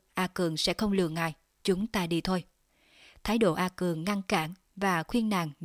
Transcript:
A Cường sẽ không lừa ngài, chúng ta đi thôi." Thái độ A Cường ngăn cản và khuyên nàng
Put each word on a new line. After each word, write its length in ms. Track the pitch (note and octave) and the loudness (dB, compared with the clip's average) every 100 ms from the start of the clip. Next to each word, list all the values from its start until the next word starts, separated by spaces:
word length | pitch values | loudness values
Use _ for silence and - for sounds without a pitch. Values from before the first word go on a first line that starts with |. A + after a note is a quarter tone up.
| _ | _
A 120 | - F3+ | -4 -4
Cường 300 | - E3+ D#3 | 0 -2 0
sẽ 180 | E3 | -2
không 180 | E3+ G#3 | 0 0
lừa 160 | F#3+ E3+ | 2 0
ngài, 260 | E3 E3 - _ _ | 0 -4 -6 _ _
chúng 240 | G3 F#3 A3 | -2 0 0
ta 200 | G#3 E3+ | -2 0
đi 140 | E3+ | 0
thôi." 240 | F#3+ F#3 - _ _ _ _ - - - | 0 -2 -4 _ _ _ _ -20 -20 -8
Thái 140 | - A3+ | -2 4
độ 140 | G3 | 4
A 160 | E3+ F#3 | 2 -2
Cường 360 | - F3+ D#3+ | -2 -2 -2
ngăn 180 | F3+ G3+ | -2 -4
cản 320 | F#3+ F#3 D#3 F#3 _ F#3+ | 0 -2 -2 -8 _ -4
và 260 | G3 E3+ | 0 0
khuyên 260 | - A#3+ A3 | 0 0 2
nàng 220 | F#3+ D#3+ - | 0 -2 -6